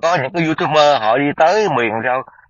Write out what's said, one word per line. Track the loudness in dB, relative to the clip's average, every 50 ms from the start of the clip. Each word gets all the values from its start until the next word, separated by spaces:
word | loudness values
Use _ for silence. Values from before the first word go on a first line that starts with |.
có | -2 -2 0 0
những | -2 -4
cái | -4 -2 -2
YouTuber | -2 -2 -2 -4 0 2 4 4 4 2 2
họ | 0 0 0 0
đi | 0 -2 0
tới | 2 2 2 2 2 0 0 0
miền | 0 -2 -2 -2 -4
rồi. | -2 -2 -4 -4 -6 -10 -18 -20 _